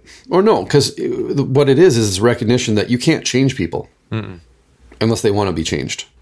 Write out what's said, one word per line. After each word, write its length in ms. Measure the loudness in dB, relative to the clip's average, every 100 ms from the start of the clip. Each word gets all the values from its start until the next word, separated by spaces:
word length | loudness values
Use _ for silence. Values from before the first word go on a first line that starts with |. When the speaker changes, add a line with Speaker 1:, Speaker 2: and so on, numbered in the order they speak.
| -20 -20 -2
Speaker 1:
Or 120 | 2
no, 240 | 2 2 2
'cause, 320 | 2 2 -2
uh, 440 | -6 -4 -4 -4
what 260 | 0 2 2
it 100 | 6
is, 180 | 4 4
is 220 | 0 0
recognition 560 | 0 0 0 0 0 -2
that 140 | 0
you 80 | -2
can't 260 | 0 -2
change 320 | -2 0 0 -2
people 340 | -6 -6 -10 _ -10
Speaker 2:
Mm-mm. 280 | -10 -10 -16 _ _ _ _ -16 -4
Speaker 1:
unless 220 | -2 0
they 100 | 0
wanna 220 | 0 -2
be 100 | -2
changed. 420 | -4 -4 -6 -10 -14 _